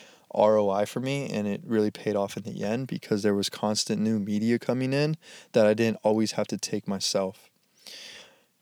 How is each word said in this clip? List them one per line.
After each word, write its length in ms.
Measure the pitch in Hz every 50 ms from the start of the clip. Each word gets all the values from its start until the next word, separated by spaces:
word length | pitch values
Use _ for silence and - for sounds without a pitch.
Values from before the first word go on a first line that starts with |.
| - - - _ _ _ -
R 260 | - 104 107 110 107
O 120 | 104 101
I 160 | 95 101 104
for 120 | - - 127
me, 300 | 123 131 139 143 139 -
and 180 | 101 107 104
it 140 | 104 101 101 -
really 280 | - 117 107 104 107 -
paid 240 | - - 110 104
off 200 | 101 101 98 -
in 60 | 110 101
the 220 | 110 98 98 104
end 240 | 101 110 123 135 127
because 340 | - - - - 110 104 98
there 120 | 104 101
was 140 | 101 98 -
constant 540 | - - - 107 107 104 - - 110 104 104
new 160 | 110 113 107
media 400 | 98 104 104 104 107 113 120 117
coming 340 | - - 123 127 131 131 135
in 260 | 139 147 151 156 - _ - - - - _ -
that 140 | 123 110
I 80 | 104 107
didn't 260 | 107 117 113 107 - -
always 300 | 107 107 110 110 104 -
have 160 | - 107 -
to 100 | - 98
take 300 | - - - 104 - -
myself. 600 | 98 95 - - - 101 98 95 98 - - _ _ _ _ _ _ _ _ - - - - - - - - - _ _ _ _ _ _